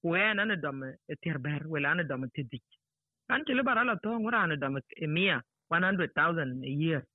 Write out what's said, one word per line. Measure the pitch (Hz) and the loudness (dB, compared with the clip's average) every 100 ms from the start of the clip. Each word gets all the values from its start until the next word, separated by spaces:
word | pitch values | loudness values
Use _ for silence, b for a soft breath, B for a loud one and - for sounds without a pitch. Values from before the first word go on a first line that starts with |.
Ku | 170 170 | 2 2
en | 208 208 | 4 2
ane | 214 196 | 0 0
dom, | 147 135 | -2 -6
eh, | 131 131 _ 151 | -8 -12 _ -6
tier | 170 147 | -4 -2
ber, | 131 147 151 | -2 -4 -2
wala | 156 143 | -2 2
ane | 170 160 | 2 0
dom | 131 131 - | -2 -4 -6
ti | 127 | -6
dik. | 123 _ _ _ _ _ _ _ | -8 _ _ _ _ _ _ _
An | 254 302 | -2 0
chile | 254 | 0
bara | 269 233 247 | 2 2 2
la | 208 | 0
to | 214 | -2
ngora | 233 220 233 180 | -2 0 2 2
ane | 151 | 0
dom, | 139 139 | 0 -4
eh, | - - 156 | -6 -8 -2
mia, | 156 196 143 - _ _ | 2 2 0 -4 _ _
one | 165 | 0
hundred | 185 190 160 - | 2 2 0 2
thousand | 160 165 135 127 131 | 2 2 -2 -4 -4
a | |
year. | 143 160 151 - | 0 2 0 -4